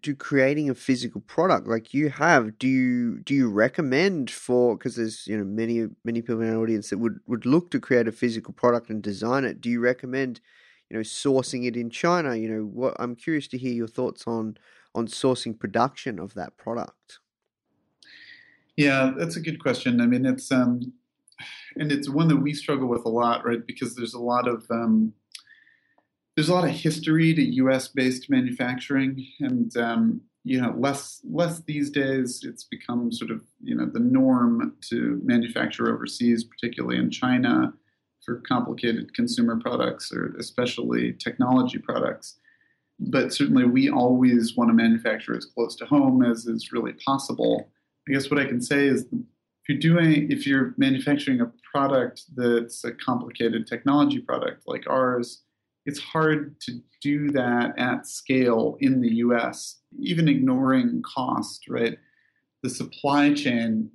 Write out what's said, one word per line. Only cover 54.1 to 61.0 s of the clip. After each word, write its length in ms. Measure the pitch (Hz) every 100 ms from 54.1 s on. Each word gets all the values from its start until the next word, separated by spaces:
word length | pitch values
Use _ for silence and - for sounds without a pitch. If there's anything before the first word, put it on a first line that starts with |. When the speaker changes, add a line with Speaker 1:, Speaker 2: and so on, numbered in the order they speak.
| 123
Speaker 2:
product 440 | - 127 - - -
like 220 | - -
ours, 560 | 135 127 123 120 - _ _ _ _ -
it's 120 | 143
hard 600 | - 160 156 151 147 -
to 180 | - 120 - _
do 300 | 143 147 147
that 420 | 139 123 120 120 -
at 260 | 127 127 -
scale 720 | - - 131 123 113 113 -
in 200 | 135 131
the 140 | 117 117
U 200 | 120 120
S, 440 | 120 117 - - _ -
even 280 | 139 165 139
ignoring 720 | 131 131 127 131 131 120 120